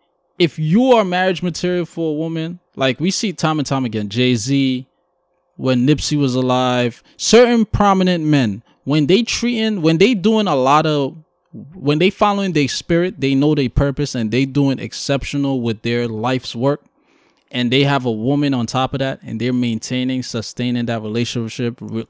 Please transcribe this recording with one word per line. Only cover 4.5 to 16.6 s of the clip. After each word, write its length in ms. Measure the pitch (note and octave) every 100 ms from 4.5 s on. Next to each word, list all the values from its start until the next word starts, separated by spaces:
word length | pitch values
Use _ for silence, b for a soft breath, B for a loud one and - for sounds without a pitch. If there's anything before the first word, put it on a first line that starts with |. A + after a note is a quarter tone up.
| C#3 C3+ B2+ B2 _ _ _ _ _ _ -
when 300 | C3 B2+ B2+
Nipsey 320 | D3+ - D3+
was 160 | C#3 B2
alive, 680 | B2+ B2+ B2+ B2 B2 - b b
certain 480 | - A3+ A#3+ A#3 G#3+
prominent 580 | - G3+ F#3+ F#3 F3 D3+
men, 360 | D3 A#2 G2+ b b
when 240 | - D3+ C#3+
they 160 | G3
treating, 580 | A#3 - A#3+ A3+ A3 G#3
when 160 | D#3 E3
they 160 | G#3
doing 320 | A3+ F#3 A3 G3+
a 80 | C#3+
lot 300 | C3 D3 D#3
of, 300 | D3 C3+ D#3+ - _ _ A2+ C3
when 260 | F#3 C#3 D3+
they 100 | F#3
following 420 | - G#3 G3+ G3
their 160 | D3+ C#3
spirit, 540 | - - E3+ F3+ -
they 120 | C3+
know 220 | C3+ D3 C#3+
their 140 | B2+
purpose, 440 | - C#3+ C3+ C#3+
and 160 | B2 A2
they 140 | A#2+ C3+
doing 320 | C3+ C#3 C3
exceptional 840 | A2 - - C#3 - C#3+ C#3 C3+
with 220 | A#2 A2
their 220 | A#2 A#2+ A#2+
life's 480 | G#2+ A#2+ C3 -
work, 300 | A#2